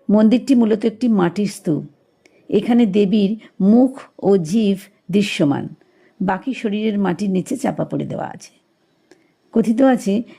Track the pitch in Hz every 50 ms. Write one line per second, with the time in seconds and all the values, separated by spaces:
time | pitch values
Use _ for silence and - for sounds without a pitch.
0 | _ - 196 214 220 220 202 247 - - 277 240 233 214 214 202 - 226 208 -
1 | - 247 220 196 180 170 170 202 208 196 - - - 185 151 - 147 - - _
2 | _ _ _ _ _ _ _ _ _ - - 208 - - 240 240 240 202 180 208
3 | 208 185 208 214 202 190 226 220 - - _ - 190 190 214 240 254 262 262 -
4 | - - _ - - 185 202 196 165 151 180 233 220 196 196 190 - - _ _
5 | _ - 170 208 202 202 - - 170 143 139 - - - - - _ _ _ _
6 | _ _ _ - 196 185 190 185 - 277 240 - - 220 196 214 214 220 208 202
7 | 202 185 175 - 208 202 185 185 - - - 240 - - 165 156 156 147 - 151
8 | 147 - - - - - - - - - _ _ _ _ _ _ _ _ _ _
9 | _ _ _ _ _ _ _ _ _ _ - 226 220 - 233 220 269 269 254 -
10 | - 196 196 226 240 - -